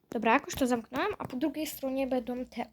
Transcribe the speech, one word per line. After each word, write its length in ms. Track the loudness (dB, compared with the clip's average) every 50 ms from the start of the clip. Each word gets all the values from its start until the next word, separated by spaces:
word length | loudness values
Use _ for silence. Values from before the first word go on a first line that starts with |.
| _ -6
Dobra, 240 | -2 2 4 6 6
jakoś 220 | 6 4 0 -2
to 120 | 0 2
zamknąłem, 440 | 2 2 0 -2 -2 -2 0 0 0 -2 -4
a 80 | -6
po 100 | -6 -2
drugiej 300 | 0 0 0 0 -2 -4
stronie 400 | -6 -6 -6 -4 -2 -2 0 0
będą 380 | 0 0 0 -2 -2 -4 -6 -6
te 200 | -6 -6 -6 -6 -6